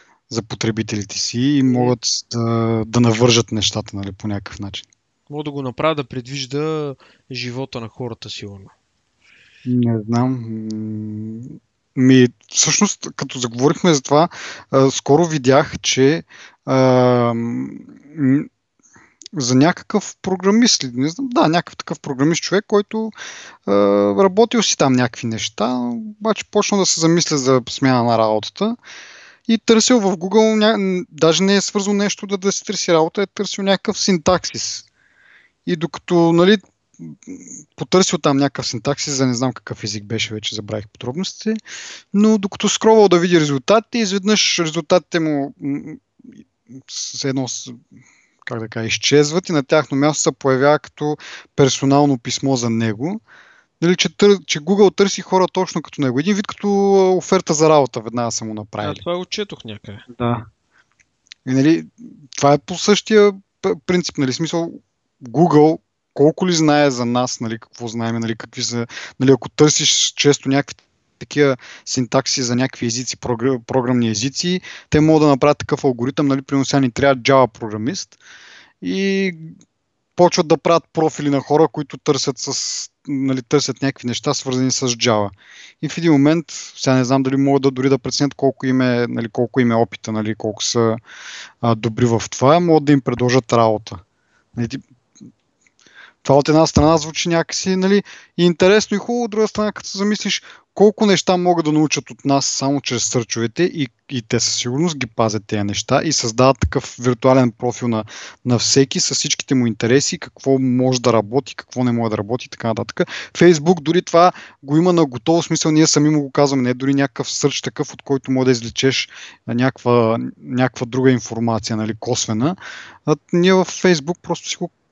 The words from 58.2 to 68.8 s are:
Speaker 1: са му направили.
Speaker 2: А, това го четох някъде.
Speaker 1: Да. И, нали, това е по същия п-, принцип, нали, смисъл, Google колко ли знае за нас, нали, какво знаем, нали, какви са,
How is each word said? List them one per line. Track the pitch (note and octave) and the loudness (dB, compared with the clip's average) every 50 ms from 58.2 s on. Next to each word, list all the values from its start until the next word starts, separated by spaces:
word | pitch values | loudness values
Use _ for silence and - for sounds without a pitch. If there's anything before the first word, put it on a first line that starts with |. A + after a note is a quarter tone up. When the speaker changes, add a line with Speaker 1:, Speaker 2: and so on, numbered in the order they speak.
| A#2+ A#2 | -4 -4
Speaker 1:
са | - - A#2 | -6 -6 -8
му | A2 G#2+ | -8 -10
направили. | G#2+ G#2 - - G#2+ G#2 G2+ - - | -10 -12 -12 -10 -8 -8 -8 -8 -8
Speaker 2:
А, | |
това | - F3 F3 F3+ | -8 -8 -6 -6
го | F3+ | -8
четох | - - - G#3 - D#3 - - | -8 -8 -10 -10 -10 -12 -16 -16
някъде. | A2+ G#2 G2+ - - G2 G2+ - - A#2+ - | -16 -18 -16 -16 -18 -20 -18 -20 -20 -8 -4
Speaker 1:
Да. | B2 A#2+ A#2+ A2+ A2 - _ _ _ _ _ _ _ _ _ _ _ _ _ _ _ _ - - _ C3 | -2 -2 -2 -4 -6 -10 _ _ _ _ _ _ _ _ _ _ _ _ _ _ _ _ -20 -14 _ -2
И, | B2+ | 0
нали, | C3+ C3+ D#3 E3 D#3+ - - _ - - - - - D3+ _ - - | 2 4 4 4 2 0 -6 _ -20 -20 -20 -20 -20 -20 _ -6 0
това | - C#3 D3 | 2 4 4
е | C#3+ | 2
по | - - F#3 E3+ | 0 -4 -10 -2
същия | - - G#3 - - - A3 G#3+ G#3 G#3 F#3+ G3 - _ _ _ | 0 2 2 2 2 2 4 4 4 4 2 -2 -8 _ _ _
п-, | - F#3+ F3+ D#3+ - | -4 -4 -4 -4 -2
принцип, | - F#3 F3+ E3 - - - | -2 0 0 0 -2 -4 -2
нали, | C#3 C3 B2 | -2 -2 -2
смисъл, | - E3 D3+ - E3 E3+ E3+ - - - _ _ _ _ _ _ _ C#3+ | -4 -4 -4 -4 -4 -4 -6 -8 -14 -20 _ _ _ _ _ _ _ -16
Google | A#2+ A2+ C3+ E3+ E3+ D3 D3+ D3 D#3+ E3 - - _ _ _ _ _ _ | -6 2 2 4 6 6 6 6 6 4 0 -6 _ _ _ _ _ _
колко | - C#3 D#3 D#3+ - F#3+ F#3 | 2 4 4 4 2 0 0
ли | F3 | 2
знае | D#3+ D#3+ D3+ D3 D3 D3 C#3+ | 2 2 4 4 4 2 2
за | C3 A#2+ B2 | 0 -2 -2
нас, | A#2 A#2+ B2 B2+ B2 - - | -2 -2 -2 -2 -2 -4 -6
нали, | A#2+ A2+ A2+ A2+ | -6 -8 -8 -8
какво | - _ - - A#2+ A#2 | -12 _ -16 -12 -10 -8
знаем, | A2 A#2 A#2 A#2 A2+ A#2 | -6 -6 -4 -4 -4 -4
нали, | A2+ A2+ A2+ | -4 -4 -6
какви | A2 - A2+ - B2+ A#2+ | -8 -10 -14 -10 -8 -8
са, | - A#2+ A#2+ | -6 -6 -6